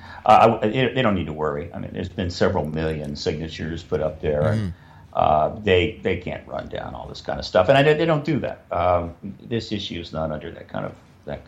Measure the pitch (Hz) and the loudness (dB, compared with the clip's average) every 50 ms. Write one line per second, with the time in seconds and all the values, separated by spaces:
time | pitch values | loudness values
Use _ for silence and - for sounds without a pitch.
0 | - - - - - - 107 - 107 117 113 - - 107 - 131 131 113 - 131 | -18 -18 -12 0 6 6 8 10 8 8 6 4 0 0 2 2 0 0 2 2
1 | 123 107 101 90 78 78 78 76 78 76 71 73 - - - - 92 - - - | 2 2 2 0 -2 -4 -4 -4 -2 -2 -2 -4 -6 -8 -10 -10 -10 -8 -8 -8
2 | 90 90 - - 92 90 - - 104 92 95 85 76 76 76 80 80 80 78 76 | -8 -6 -4 -4 -4 -4 0 0 2 2 2 0 -2 -2 -4 -2 -2 -2 -2 -4
3 | 73 73 73 - - 92 80 76 80 78 - - 85 78 82 85 - - 92 73 | -6 -8 -8 -6 -4 -4 -4 -4 -6 -8 -8 -8 -8 -6 -8 -8 -6 -4 -2 -2
4 | 78 76 80 - - 78 73 73 78 78 107 110 104 90 87 - - - - - | -2 -2 -4 -4 -2 -2 0 2 2 2 2 0 -2 -4 -6 -10 -16 -20 -20 -20
5 | - - - - 50 - 76 76 76 76 - - 104 101 92 90 87 - - - | -16 -6 -2 2 2 4 4 4 2 0 -2 -2 2 4 4 4 4 2 -2 -4
6 | - 104 90 - - 76 73 - - - 65 69 - - - 50 50 - - - | -4 -4 -4 -4 -4 -8 -10 -10 -10 -10 -10 -10 -10 -8 -10 -10 -10 -10 -10 -12
7 | - - - - - - 69 71 - - - - 95 - 135 139 143 151 151 151 | -12 -12 -14 -12 -8 -8 -6 -6 -4 2 4 4 6 6 6 6 6 6 4 4
8 | 165 165 160 147 139 165 151 117 - - - - - - 90 87 87 90 90 85 | 2 2 0 0 0 0 -2 -2 -2 -4 -8 -10 -10 -6 -2 0 2 4 2 2
9 | 85 82 80 - - 98 - - - 107 117 113 - - 107 98 95 - 85 85 | 0 -4 -10 -12 -14 -14 -14 -12 -8 -6 -4 -4 -4 -4 -6 -6 -6 -6 -8 -10
10 | 85 - - 80 80 78 76 76 78 82 - - - - - - 50 - - - | -10 -8 -6 -4 -4 -4 -6 -6 -10 -12 -14 -14 -14 -12 -10 -8 -8 -8 -10 -12
11 | - _ - - - - - - - | -20 _ -20 -18 -12 -12 -12 -12 -10